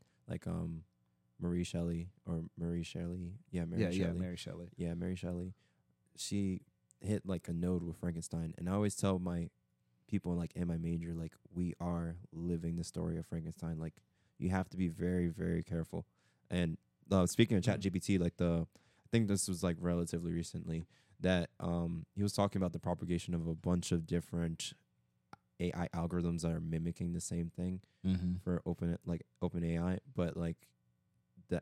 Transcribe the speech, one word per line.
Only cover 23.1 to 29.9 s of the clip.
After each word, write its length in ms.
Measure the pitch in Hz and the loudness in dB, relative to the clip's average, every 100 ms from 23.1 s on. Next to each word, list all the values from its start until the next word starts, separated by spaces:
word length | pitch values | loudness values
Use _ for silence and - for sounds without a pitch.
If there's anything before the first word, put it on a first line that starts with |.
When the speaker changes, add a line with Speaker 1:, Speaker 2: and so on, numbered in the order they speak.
| 87 - | 0 0
Speaker 1:
of 120 | 87 82 | -2 0
a 80 | |
bunch 360 | 80 90 90 - | -2 2 2 2
of 140 | 85 80 | 0 2
different 680 | 85 - 85 85 80 - - _ _ _ _ _ - _ - | -2 -2 -2 -2 -2 -8 -10 _ _ _ _ _ -20 _ -4
A 120 | 87 | -2
I 140 | - 87 | 0 -2
algorithms 480 | 87 82 87 85 85 | 0 0 0 0 0
that 100 | 82 | 0
are 80 | 82 | -2
mimicking 520 | 82 80 85 85 87 | -2 0 -2 -2 -2
the 80 | 87 | -2
same 300 | - 85 85 | -2 -2 -2
thing 300 | - 90 92 - _ 92 | -4 -4 -4 -10 _ 0
Speaker 2:
Mm-hmm. 280 | 92 90 90 | 2 2 0
Speaker 1:
for 180 | 90 85 | 0 0
open, 320 | - 85 85 85 | 0 0 0 0
like, 180 | - 82 - _ | -2 -4 -4 _
Open 220 | 90 87 | -2 0
A 140 | 85 85 | 0 2
I, 180 | 87 | 0